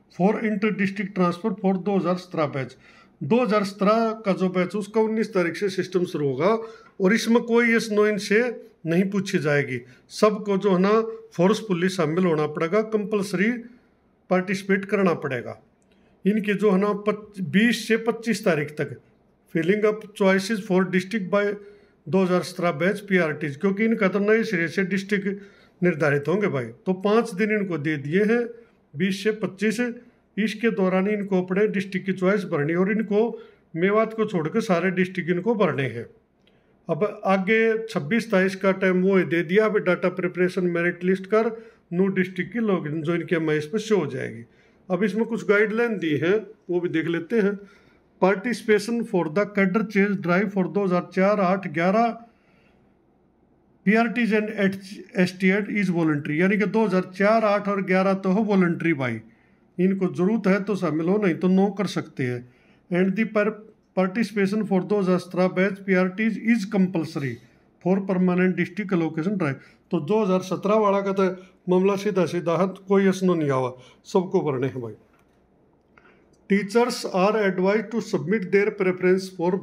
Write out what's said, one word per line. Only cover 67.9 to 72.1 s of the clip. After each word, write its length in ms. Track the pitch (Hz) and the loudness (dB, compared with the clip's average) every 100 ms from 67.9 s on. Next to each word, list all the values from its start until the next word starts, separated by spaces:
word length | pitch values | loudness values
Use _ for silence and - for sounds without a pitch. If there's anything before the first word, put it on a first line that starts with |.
| 190 190 | 0 0
permanent 520 | 185 185 180 185 165 | 0 2 2 2 0
district 340 | 175 - 196 | -2 -4 -2
allocation 460 | 185 160 160 160 208 | 0 0 -2 -2 -2
drive। 320 | 156 135 - _ _ | -2 -4 -10 _ _
तो 80 | 175 | -4
दो 220 | 143 214 | 0 0
हज़ार 180 | 208 185 | 2 0
सत्रह 340 | 185 175 190 220 | 0 -4 0 2
वाला 180 | 208 196 | 4 2
का 100 | 196 | 0
तो 160 | 196 190 185 - _ - | 0 0 -2 -12 _ 0
मामला 260 | 180 190 196 | 2 2 0
सीधा 300 | 208 | 0